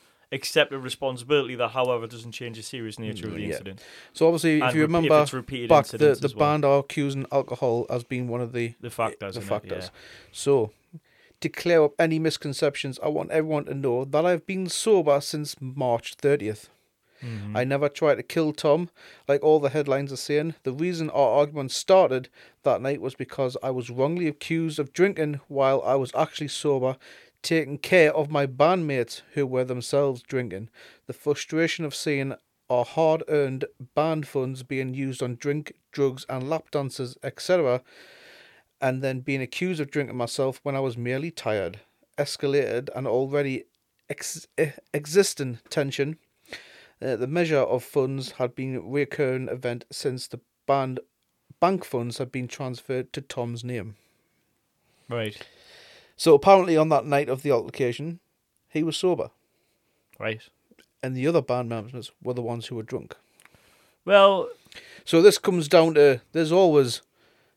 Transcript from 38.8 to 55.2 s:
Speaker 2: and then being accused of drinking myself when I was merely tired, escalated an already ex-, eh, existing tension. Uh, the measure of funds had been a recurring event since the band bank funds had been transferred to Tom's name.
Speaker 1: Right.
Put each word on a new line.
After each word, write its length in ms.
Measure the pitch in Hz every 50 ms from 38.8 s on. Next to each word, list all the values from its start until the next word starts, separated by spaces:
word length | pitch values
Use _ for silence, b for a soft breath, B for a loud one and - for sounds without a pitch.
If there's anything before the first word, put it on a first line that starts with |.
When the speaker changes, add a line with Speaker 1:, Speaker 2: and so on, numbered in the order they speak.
Speaker 2:
and 220 | 139 131 131 131 135
then 180 | 135 131 127
being 220 | 127 - 139 135 131
accused 380 | 127 - - 180 185 185 156
of 100 | 147 143
drinking 260 | - 151 139 113 104
myself 420 | 123 120 117 - - 135 135 131 - -
when 120 | 147 135
I 60 | 135
was 160 | 135 131 117
merely 340 | 120 117 120 127 135 156 170
tired, 500 | - - - 117 110 104 92 87 90 104 _ _ _ _ _ _ -
escalated 720 | - 147 - - - - 139 139 143 131 104 107 123 135 - -
an 120 | 123 135
already 580 | 123 107 127 135 135 139 147 143 139 131 - - _ _ _ _ _ _ _ _ -
ex-, 400 | 143 - - - - 160 - _ -
eh, 140 | - 160 147 - - _ _ -
existing 640 | 147 147 151 151 202 196 - - - 139 127 117 - _ -
tension. 480 | - 165 143 139 127 - 139 147 160 - _ _ _ _ B B B B B B B B B B B B -
Uh, 140 | 131 127
the 100 | 104 127
measure 300 | 135 151 175 175 160 156 139
of 220 | 123 - 113 123 -
funds 500 | - - 147 131 131 135 135 127 - -
had 220 | - 127 120 -
been 200 | - 131 131 131
a 40 | 123 80
recurring 640 | 101 131 147 143 - - - 147 131 131 131 131 -
event 380 | - 127 127 123 120 123 - -
since 360 | - - - 139 127 127 -
the 120 | - - 131 _ _ _ _ _
band 340 | - 139 139 131 131 127 123 - _ _ _ _ _ _ _ _ _ - -
bank 240 | 170 180 190 185 -
funds 360 | - - 123 120 113 113 -
had 120 | - 120
been 160 | - 131 127
transferred 640 | 123 - - 143 127 123 117 - - 131 127 123 - -
to 80 | 143 135
Tom's 420 | - - 135 120 120 120 117 120
name. 320 | 123 123 113 95 110 104 _ _ _ _ _ _ _ _ _ _ _ _ _ _ _ _ _ _ _ _ _ _ -
Speaker 1:
Right. 280 | 120 117